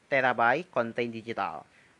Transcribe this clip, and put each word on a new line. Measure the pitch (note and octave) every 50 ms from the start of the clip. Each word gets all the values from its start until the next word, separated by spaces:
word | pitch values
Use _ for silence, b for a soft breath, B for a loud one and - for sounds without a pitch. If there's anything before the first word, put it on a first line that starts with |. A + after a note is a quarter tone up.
| _ _
terabyte | C#3+ C3+ B2+ B2+ A#2+ A#2 A#2 A#2 C3 D#3+ F3+ - -
konten | C3 A#2 A#2 A2 - A#2+ A#2+ A2+
digital. | A2+ G#2+ A#2 A2+ G#2 G2 E2+ D#2+ C#2+ C#2 b b b b b b b